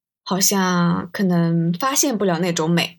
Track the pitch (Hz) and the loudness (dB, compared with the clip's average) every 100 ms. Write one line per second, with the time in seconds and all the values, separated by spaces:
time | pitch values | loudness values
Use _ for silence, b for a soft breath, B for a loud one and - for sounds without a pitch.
0 | _ _ - 185 196 202 185 175 175 180 | _ _ -6 -2 0 2 0 2 0 0
1 | 185 - 190 175 165 170 165 175 269 285 | -4 -2 0 2 2 2 0 -2 -2 0
2 | 294 214 196 165 180 170 160 170 - | 0 0 0 0 -2 -2 0 0 -2